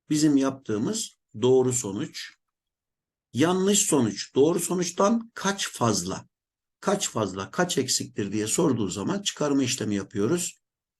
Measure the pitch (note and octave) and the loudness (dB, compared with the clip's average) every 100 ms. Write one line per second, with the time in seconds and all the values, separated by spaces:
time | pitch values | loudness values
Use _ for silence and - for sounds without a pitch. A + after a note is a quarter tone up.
0 | - D3+ D#3 C#3 C3+ C3 - G#2 D3+ A3+ | -2 2 4 4 2 -4 -6 -2 -2 -4
1 | - _ _ G#2+ B2 C3 B2+ B2 G2+ G2+ | -6 _ _ 0 4 6 4 0 -4 -6
2 | D#3+ - - - _ _ _ _ _ _ | -8 -10 -14 -18 _ _ _ _ _ _
3 | _ _ _ A#2 E3 F#3 F#3+ G3+ - D3 | _ _ _ 0 2 2 2 2 4 2
4 | A2 G2 - B2+ D3+ E3+ - F3+ F3 - | 2 -2 -2 2 4 2 -2 -2 -2 0
5 | G3 A#3 - - F#3+ G3+ - - A#2 G2 | 2 2 -4 -6 -4 -2 -6 -2 0 0
6 | F2+ E2+ - _ _ _ _ _ - G3 | -2 -8 -12 _ _ _ _ _ -2 -2
7 | - A#2+ G2+ F#2+ F#2+ - F3+ - B2+ - | -2 -2 -4 -4 -6 -2 -2 0 0 -2
8 | - - G2+ G#2+ G#2+ - E3 A#2 F#2+ G2 | -4 -6 -4 -2 -2 0 2 0 -2 -4
9 | G#2+ G3 G3+ - D3 C#3 B2+ - G#2+ G2+ | -4 -2 -4 -4 0 0 0 -2 -2 -2
10 | G2 G2+ A2 F3 F3 - _ _ _ | -4 -2 0 0 -4 -10 _ _ _